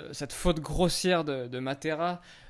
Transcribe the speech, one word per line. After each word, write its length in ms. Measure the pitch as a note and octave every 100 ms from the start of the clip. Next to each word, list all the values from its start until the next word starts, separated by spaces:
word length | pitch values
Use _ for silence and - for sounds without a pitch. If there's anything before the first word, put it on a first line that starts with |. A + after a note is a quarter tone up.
| -
cette 180 | D3 C#3+
faute 280 | - F3+ D#3+
grossière 640 | D3 - F3+ - F#3 F3
de, 240 | D3+ C3+ A#2+
de 120 | B2+
Matera. 640 | C3 C#3+ D#3 D#3 F3 F3 - - -